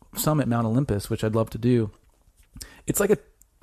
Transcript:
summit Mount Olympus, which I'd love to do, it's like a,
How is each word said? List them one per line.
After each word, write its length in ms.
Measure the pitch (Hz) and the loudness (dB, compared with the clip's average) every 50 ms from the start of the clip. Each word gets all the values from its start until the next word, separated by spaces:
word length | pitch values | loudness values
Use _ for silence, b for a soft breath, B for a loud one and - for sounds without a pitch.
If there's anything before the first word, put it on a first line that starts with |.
| - _ - - | -20 _ -8 -4
summit 300 | - 156 151 147 123 120 | -2 0 2 2 2 0
Mount 180 | 117 117 117 | 0 0 0
Olympus, 420 | 110 113 131 143 - 104 101 - - | 0 0 0 0 0 -2 -4 -4 -4
which 160 | 113 - 110 | -4 -2 -2
I'd 100 | 110 107 | 0 2
love 160 | 113 110 - | 0 0 -2
to 80 | - 110 | -2 -2
do, 320 | 113 123 123 117 110 101 - _ _ _ _ _ _ _ _ _ _ _ - - B B B B B | 2 2 4 2 2 0 -6 _ _ _ _ _ _ _ _ _ _ _ -20 -20 B B B B B
it's 140 | B - - | B -2 0
like 100 | 196 196 | 2 2
a, 80 | 208 - - _ _ _ _ _ _ - | 2 0 -2 _ _ _ _ _ _ -8